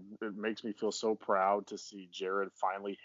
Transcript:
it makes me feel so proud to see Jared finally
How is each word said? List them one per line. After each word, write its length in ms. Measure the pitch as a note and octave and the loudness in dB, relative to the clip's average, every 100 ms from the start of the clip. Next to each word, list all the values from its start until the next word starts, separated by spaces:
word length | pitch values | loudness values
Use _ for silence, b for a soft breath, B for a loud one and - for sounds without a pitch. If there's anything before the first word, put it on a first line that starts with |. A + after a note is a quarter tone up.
| G2 G#2 | -10 -8
it 140 | A2 G2+ | -6 -2
makes 260 | A2 G#2+ | -4 -2
me 80 | A#2 | -6
feel 220 | G2+ A2 | -2 -2
so 200 | - A2 | 0 0
proud 540 | G#2+ - G2+ F#2+ G#2 G2+ | 0 2 4 6 4 0
to 100 | G2+ | -8
see 300 | - G#2 F#2 | -10 -14 -12
Jared 420 | F2+ F#2 G2 F#2+ - | -6 0 0 0 0
finally 420 | F#2+ F#2+ G2+ F#2+ | 0 0 -4 -6